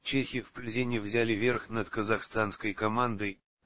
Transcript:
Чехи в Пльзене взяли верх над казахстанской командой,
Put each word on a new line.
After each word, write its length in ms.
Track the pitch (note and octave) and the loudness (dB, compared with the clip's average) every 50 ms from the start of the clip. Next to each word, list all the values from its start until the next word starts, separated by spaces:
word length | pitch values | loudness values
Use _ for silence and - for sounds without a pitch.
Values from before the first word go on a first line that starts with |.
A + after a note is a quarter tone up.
Чехи 380 | _ - - C3+ B2+ - - B2+ | _ 0 0 0 0 0 -4 -6
в 100 | G#2 - | -6 -6
Пльзене 480 | _ - B2 A#2 G#2+ B2 B2+ A#2+ A#2+ A2+ | _ -10 -8 -2 0 0 0 2 0 0
взяли 340 | G#2 G2+ G#2+ A#2 A#2 A2+ A2 | 0 0 2 2 4 4 2
верх 340 | G2+ A2+ B2 B2 A2 - - | 2 4 2 2 0 -4 -4
над 220 | A2 A2+ G2+ - | -2 -2 -2 -2
казахстанской 800 | - A2+ G#2+ G#2 A2 G2+ - - - A2 A2 G#2 F#2+ - - G#2+ | -2 -2 2 2 0 0 0 -2 0 0 0 0 0 -4 -4 -4
командой, 680 | F#2+ - A2 G#2+ A2 A#2+ B2 A#2+ A2 G2 G#2 G2+ G2 _ _ _ _ _ _ | -2 0 0 0 2 2 2 0 0 -2 -4 -4 -6 _ _ _ _ _ _